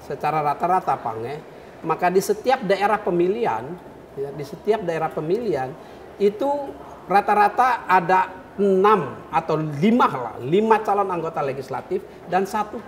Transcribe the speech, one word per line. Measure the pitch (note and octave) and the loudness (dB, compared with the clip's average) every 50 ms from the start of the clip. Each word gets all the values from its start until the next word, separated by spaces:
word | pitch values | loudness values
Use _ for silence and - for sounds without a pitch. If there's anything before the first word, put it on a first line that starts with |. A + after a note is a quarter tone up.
secara | - - D3 - - D3 D3+ D#3 | -10 -10 -6 -4 -2 0 0 0
rata-rata, | D3 D3 C#3 - F3 E3+ F#3 F#3 F3+ - C#3 | 0 0 0 0 0 2 2 2 2 0 -2
Pang, | - - A#2+ A2 A2+ | -2 -2 -6 -6 -6
ya, | A2+ B2 D3 D#3+ - - - - - - - - - | -8 -8 -8 -10 -12 -16 -20 -20 -20 -20 -16 -8 -4
maka | D#3+ D#3+ - F3+ F3+ | -4 -2 0 2 2
di | F3+ F#3+ | 4 2
setiap | F3+ - G3 - - B3 C4 C4 - | 2 2 -2 0 2 0 2 2 2
daerah | F3+ G3 F#3 G3+ G#3 G#3+ | 0 2 2 2 2 2
pemilihan, | G#3 - G3+ F3 E3+ F3 F3+ G#3 A#3+ A#3 D3+ A2+ A2+ A#2+ D3 F3+ F3 - - - - - - - | 2 0 0 2 2 2 2 2 0 0 -2 -2 -2 -6 -8 -12 -14 -16 -18 -20 -20 -20 -14 -10
ya, | C#3 C#3 C#3 | -8 -8 -8
di | C#3+ D3+ C#3+ | -8 -10 -12
setiap | - F3+ - - G3+ A3 G#3+ F#3+ | -12 -12 -4 0 0 0 0 0
daerah | E3+ E3 D#3 D#3+ D3+ | -2 -2 -2 -2 -2
pemilihan | - D#3+ D3+ D#3+ F#3 A#3 B3 G#3 D#3 C3 C3 C3 D#3+ - - - - - - - - | -4 -4 -2 -2 -2 0 0 0 -2 -2 -2 -6 -8 -12 -16 -18 -20 -20 -20 -12 -2
itu | - G3+ G#3 G3+ - C4+ C#4 C#4+ C#4+ C#4 D4 - - - - - - - - | 0 2 2 2 2 0 0 0 -2 -4 -8 -12 -14 -16 -18 -18 -10 -2 2
rata-rata | F3+ G3+ G3 G#3 G#3 G#3 G#3 G#3 G#3 - A#3+ B3+ B3+ - - - | 2 2 4 4 4 4 4 4 4 4 2 2 2 0 2 4
ada | F#3 F#3 E3+ E3 F#3 F#3 F#3 - - - - - - - | 4 4 4 4 2 2 2 0 -6 -16 -18 -10 -4 0
enam | G3+ G3 F#3+ F#3 G3 G#3 A3 F#3+ C#3+ B2 A2+ - - - | 2 2 4 6 6 6 4 4 2 -2 -8 -12 -8 -4
atau | D3+ E3 - - D#3 | -2 -2 0 0 0
lima | D3+ D#3 D#3 D3 C#3 E3+ A3 A#3 B3+ C4+ - | -2 -2 -2 -2 2 2 4 4 4 4 2
lah, | - C3 A#2+ A2+ G#2+ A2 | 0 -2 -8 -8 -8 -8
lima | A#2+ C3 E3 G3+ A3 A3 A3 G#3 G#3+ | -4 0 2 2 4 4 4 2 2
calon | G#3+ G3 G3+ G3 F#3+ | 0 0 0 0 0
anggota | F3+ E3+ D#3+ D#3+ D#3 E3 | -2 -4 -4 -4 -4 -4
legislatif | C#3+ C#3 C3 C3+ C3 - C3 C3 - - F3+ G3 - - - - - - | -4 -4 -4 -6 -8 -8 -8 -8 -6 -4 -6 -6 -6 -8 -18 -16 -6 -2
dan | E3+ F#3 G3 | 0 0 0
satu | F#3 - G#3+ G#3 G#3+ - A#3 - | 0 -2 -4 -4 -4 -8 -12 -8